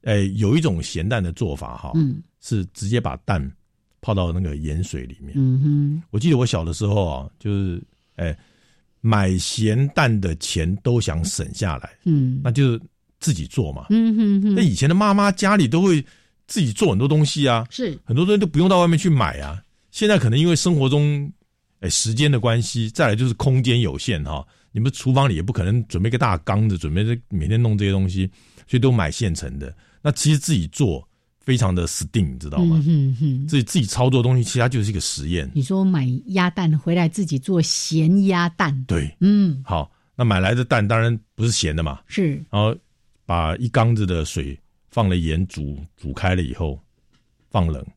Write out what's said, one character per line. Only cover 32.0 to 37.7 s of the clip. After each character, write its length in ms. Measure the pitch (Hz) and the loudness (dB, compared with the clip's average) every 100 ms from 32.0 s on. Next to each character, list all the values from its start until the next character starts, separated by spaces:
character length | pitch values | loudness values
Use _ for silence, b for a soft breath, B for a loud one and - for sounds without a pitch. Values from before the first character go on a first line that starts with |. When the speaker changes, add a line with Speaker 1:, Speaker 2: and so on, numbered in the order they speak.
| 78 | -4
Speaker 1:
定， 260 | 113 82 | -2 -2
你 60 | 64 | -4
知 100 | 73 | -6
道 160 | 117 | 0
吗？ 180 | 170 160 151 | 2 2 2
Speaker 2:
嗯 280 | 160 135 | 2 2
哼 20 | 120 | 0
哼。 260 | 151 131 143 | -2 -2 0
Speaker 1:
自 120 | 147 | -2
己， 40 | |
自 160 | 113 - | 0 -2
己 60 | |
操 240 | 107 - 127 | -2 0 2
作 140 | 127 | 2
的 40 | 120 | 4
东 80 | |
西， 80 | 127 | 2
其 60 | 117 | 2
实 80 | 127 | 0
它 60 | 120 | 0
就 160 | 123 | 0
是 60 | 104 | -2
一 60 | |
个 40 | 98 | -2
实 300 | - - 71 | -4 -6 -4
验。 220 | 87 67 | -4 -2
Speaker 2:
你 100 | 151 | -4
说 220 | 127 190 | -2 0
买 240 | 190 175 127 127 - | 2 2 0 -4 -4
鸭 200 | 190 180 | 0 0
蛋 300 | 175 175 151 | 0 0 0
回 160 | 165 | 0
来 120 | 175 165 | 0 0
自 160 | 185 | -2
己 160 | 175 139 | -4 -4
做 220 | 131 180 | 0 0
咸 640 | 160 | 0